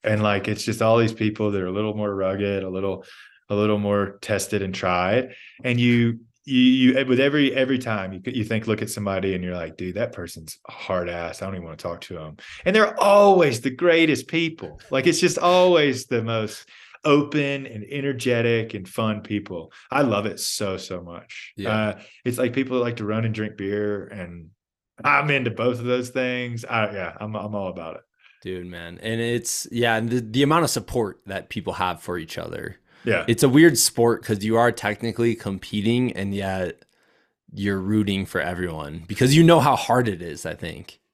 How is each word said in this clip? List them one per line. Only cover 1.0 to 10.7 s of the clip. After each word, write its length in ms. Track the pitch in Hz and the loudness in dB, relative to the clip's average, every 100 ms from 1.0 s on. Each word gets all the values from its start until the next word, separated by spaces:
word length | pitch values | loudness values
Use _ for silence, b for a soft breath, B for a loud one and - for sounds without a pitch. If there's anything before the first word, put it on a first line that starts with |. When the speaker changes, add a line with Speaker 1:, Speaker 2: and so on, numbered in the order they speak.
| 110 | 4
Speaker 1:
people 360 | 110 110 107 104 | 2 -2 0 -2
that 100 | 101 | -2
are 40 | 92 | -2
a 40 | |
little 240 | 98 107 107 | -2 -4 -4
more 180 | 104 | -4
rugged, 500 | 98 95 98 101 98 | -2 -2 -2 -2 -2
a 60 | 95 | -4
little, 340 | 92 98 95 B B B B _ | -4 -4 -6 B B B B _
a 60 | 104 | 0
little 240 | 107 104 | 2 2
more 400 | 101 101 98 - | 2 0 -2 -6
tested 400 | - 101 - 104 | -4 -2 -2 -4
and 120 | 98 | -4
tried. 600 | 92 92 90 92 113 127 B B B | -4 -2 0 2 0 -2 B B B
And 160 | 127 120 | -2 2
you, 400 | 120 120 117 117 - _ - | 4 4 2 -2 -14 _ -2
you, 160 | 127 127 131 127 | 4 4 6 4
you, 120 | 127 131 | 4 2
with 120 | 127 | 2
every, 360 | 139 147 139 131 | 4 2 2 2
every 240 | 131 127 | 0 -2
time 340 | 120 107 92 | -2 -4 -6
you, 80 | 92 107 | -8 -8
you 180 | 117 | -6
think, 240 | 107 110 113 | -2 -4 -2
look 160 | 107 | -2
at 80 | 110 | -2
somebody 420 | - 101 95 95 | -4 -4 -2 -2
and 100 | 92 | -4
you're 120 | 90 90 | -6 -8
like, 220 | 80 - | -10 -8
"Dude, 180 | 92 95 | -8 -6
that 180 | 120 | -6
person's 460 | - 85 - 78 - | -8 -14 -14 -18 -18
a 20 | - | -20